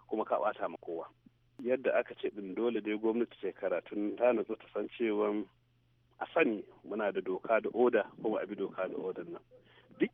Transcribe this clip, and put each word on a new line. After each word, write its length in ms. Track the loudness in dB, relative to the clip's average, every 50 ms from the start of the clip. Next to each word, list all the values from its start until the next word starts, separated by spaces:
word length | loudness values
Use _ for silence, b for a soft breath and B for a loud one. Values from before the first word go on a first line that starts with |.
| -2
kuma 160 | -6 -2 -2 0
ka 160 | 0 0 2
ɓata 300 | 2 0 -2 -2 -4 -6
ma 80 | -6 -6
kowa. 260 | -8 -8 -6 -6 -8 -10 -14 _ _ -20 _ _ _ _ _ -6
Yadda 380 | -2 0 0 2 2 2 4 2
aka 160 | 2 0 -4
ce 140 | -6 -6 -6
ɗin 240 | -4 -6 -8 -6 -2
dole 240 | 0 0 0 0 0
dai 140 | -2 -2 -2
gwamnati 380 | 0 0 0 2 2 0 -2 -4 -8
ta 60 | -6
yi 60 | -6 -6
karatun 640 | -2 -2 0 0 0 -2 -4 -4 -2 -2 -2 0
ta 140 | 2 4 4
nutsu 240 | 4 4 0 -2 -4
ta 100 | -8 -8 -8 -6
san 140 | -4 -4 -4 -4
cewan 460 | -2 0 0 2 2 2 2 2 0 -2 -4 _ _ _ _ _ _ _ _ _ _ _ _ _ -12
a 60 | -8 -2 2
sani 300 | 4 4 4 2 -2 -4 -10 -18 -16 -10
muna 240 | -6 -2 0 0 0
da 80 | 0 0
doka 400 | -2 -2 -4 -2 0 2 2 2
da 100 | 2 2 2
oda 300 | 4 4 6 6 4 2 0 -4 -4 -2
ko 60 | -2
ba 80 | 0 0 -2
a 40 |
bi 80 | -4 -4
doka 320 | -4 -6 -6 -4 -4 -4
da 80 | -4 -4
odan 360 | -4 -6 -6 -6 -6 -8 -10 -12
nan. 60 | -14 -16 _ -20 -20 b b b b b b -2 -2
Duk 100 | -2 -2